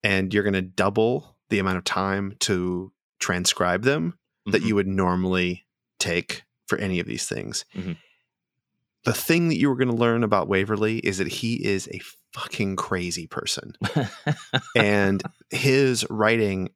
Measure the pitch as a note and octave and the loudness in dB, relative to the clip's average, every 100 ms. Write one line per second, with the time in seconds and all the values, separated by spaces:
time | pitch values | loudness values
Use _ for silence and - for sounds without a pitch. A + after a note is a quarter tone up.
0 | G#2 F#2+ F#2+ G2+ G2+ F#2+ F#2 F#2 F#2+ G#2+ | 2 0 2 2 2 0 -2 0 0 2
1 | A2+ C#3 - _ _ G#2 F#2+ F#2 - F#2 | 0 0 -8 _ _ -2 0 -2 -2 -2
2 | G2 G2 G2 G#2 - F#2 F2+ F2+ F#2+ _ | -2 -2 -4 -6 -2 0 -2 -4 -8 _
3 | _ _ - F2+ F2 - F2+ F2+ A#2+ D3 | _ _ -4 0 0 0 2 2 2 0
4 | E3 - _ _ - G2 A2+ G2+ F#2+ F#2+ | -2 -6 _ _ -2 0 2 2 2 2
5 | F#2 F2+ F#2 F#2 F2+ F2 _ _ _ _ | 2 2 2 2 0 -4 _ _ _ _
6 | G2 F2 - - _ _ - - G2 F2+ | -2 -2 -2 -10 _ _ -4 -2 0 -2
7 | - A1 - - - - - - F#2 E2 | -4 -6 -6 -6 -6 -8 -8 -10 -8 -8
8 | _ _ _ _ _ _ _ _ _ _ | _ _ _ _ _ _ _ _ _ _
9 | - A2+ - E3+ E3+ D#3+ C#3+ B2 B2+ A#2 | -2 -2 2 2 4 2 2 2 0 2
10 | A#2+ A#2 A2 G2+ E2+ F#2+ G2 G#2 G#2+ A2+ | 2 2 2 2 2 0 0 0 0 0
11 | - F#2+ F2+ - A2+ A#2 G#2 F#2+ - - | -2 -2 -4 -2 -4 -2 -2 -2 -4 -12
12 | - - _ - - - G2+ F#2+ - F#2 | -14 -20 _ -12 -10 -4 -2 -2 -4 -4
13 | F2 E2+ D#2+ - - - - - - D#3 | -4 -6 -8 -8 -6 -6 -8 -8 -2 0
14 | A2+ - - - - C3 - A#2+ G#2 G#2 | -2 -4 -4 -4 -4 -6 0 2 4 4
15 | G2 G2 - _ _ C3+ C3+ C3 C3 A#2 | 4 0 -4 _ _ 0 4 4 4 2
16 | A2 G#2+ G#2+ A2+ G#2 F#2+ F#2 | -2 2 4 4 2 0 -4